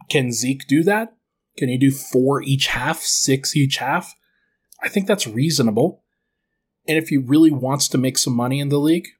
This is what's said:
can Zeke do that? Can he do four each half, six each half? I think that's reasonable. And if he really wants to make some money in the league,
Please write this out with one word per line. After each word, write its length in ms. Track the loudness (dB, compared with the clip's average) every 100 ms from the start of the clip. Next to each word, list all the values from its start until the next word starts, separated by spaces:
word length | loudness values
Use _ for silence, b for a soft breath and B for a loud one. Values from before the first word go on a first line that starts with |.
| -4
can 240 | -2 0
Zeke 340 | -4 -4 -4 0
do 160 | 2
that? 320 | 2 0 -4 _ _ _ _ -6
Can 120 | -4
he 100 | 2
do 140 | 2
four 500 | 0 -2 0 2 0
each 240 | 0 -2 -2
half, 320 | -2 -4 -4
six 560 | -4 -2 0 0 0
each 220 | 0 0 0
half? 400 | -2 -4 -4 -18 _ _ _ _ _ -12
I 60 | -4
think 180 | -2 0
that's 220 | -2 -2
reasonable. 760 | -2 0 2 0 2 0 -2 _ _ _ _ _ _ _ _ -2
And 100 | -2
if 120 | 0
he 60 | -2
really 360 | 2 6 6
wants 360 | 4 -2 -2 0
to 100 | 0
make 200 | 0 0
some 160 | -2
money 240 | 0 0 -2
in 100 | 0
the 100 | 0
league, 300 | 2 0 -2 _